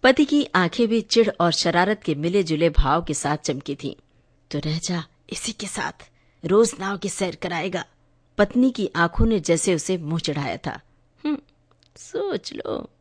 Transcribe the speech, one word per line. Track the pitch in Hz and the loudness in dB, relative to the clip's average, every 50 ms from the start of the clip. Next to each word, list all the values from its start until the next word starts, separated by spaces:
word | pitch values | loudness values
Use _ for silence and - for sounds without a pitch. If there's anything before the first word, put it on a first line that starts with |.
| - | 6
पति | 254 262 - 302 | 4 6 6 4
की | 269 - 294 285 - _ | 4 4 0 0 2 _
आंखें | 185 185 170 - - 240 220 | 0 0 0 2 0 0 2
भी | 226 226 | 2 0
चिढ़ | 214 _ - 226 226 208 - _ | 0 _ 4 4 4 4 2 _
और | 170 175 | 2 2
शरारत | 160 - - 180 165 175 180 190 214 208 - | 2 2 0 2 2 2 2 2 0 -2 -2
के | - 156 | -4 -2
मिले | 143 147 170 180 202 190 | 0 -2 0 2 2 2
जुले | 160 165 151 165 165 | 2 0 2 2 2
भाव | 151 - - 135 143 165 170 | 4 4 4 4 4 0 0
के | - 151 | -2 -6
साथ | - - 143 147 151 | -4 -2 -2 -2 -2
चमकी | _ - 147 131 139 - 143 | _ -4 -6 -4 -4 -8 -8
थीं। | 143 - 135 - _ _ _ _ _ _ _ _ _ _ _ | -6 -6 -10 -10 _ _ _ _ _ _ _ _ _ _ _
"तो | - 147 | -8 -6
रह | - 156 151 165 | -4 -4 -4 -4
जा | - - 180 170 156 _ _ _ _ - | -4 -4 -4 -6 -6 _ _ _ _ -14
इसी | - - - - | -14 -10 -10 -10
के | 214 _ 214 196 | -10 _ -12 -10
साथ, | - - 190 - - _ - _ _ _ _ _ _ _ - | -8 -6 -8 -8 -8 _ -20 _ _ _ _ _ _ _ -2
रोज | 165 185 208 233 226 - - | 2 6 6 6 4 2 -4
नाव | 190 196 202 185 | -6 -6 -6 -6
की | - 196 | -6 -8
सैर | - - 196 185 - | -4 -4 -4 -6 -6
कराएगा।" | - - 262 - 165 156 190 190 175 - _ _ _ _ _ _ _ _ _ _ - | -6 -8 -6 -6 -4 -6 -4 -6 -6 -8 _ _ _ _ _ _ _ _ _ _ 0
पत्नी | 208 202 - 247 254 262 | 0 2 4 2 2 2
की | 247 - 208 - - | 2 0 -6 -4 0
आंखों | - 170 170 170 - 226 | 0 0 2 4 2 4
ने | 226 226 202 | 4 4 0
जैसे | 151 - 170 160 - - 180 | 2 2 0 2 2 0 0
उसे | 156 - - 185 180 | 0 0 -2 -4 -4
मुंह | 165 147 160 165 | -2 -4 -4 -4
चढ़ाया | 151 - 147 135 143 131 90 - | -2 -4 -4 -4 -4 -6 -6 -6
था। | _ - - - _ _ _ _ _ _ _ _ _ | _ -8 -10 -10 _ _ _ _ _ _ _ _ _
"हम्म, | 302 302 277 _ _ _ _ _ _ _ _ _ _ _ - | -4 -4 -4 _ _ _ _ _ _ _ _ _ _ _ -20
सोच | - - - - 403 403 339 202 - - - | -20 -10 -6 -4 -4 -2 -4 -6 -6 -8 -12
लो। | - - - - - - - _ _ | -10 -8 -6 -6 -8 -8 -12 _ _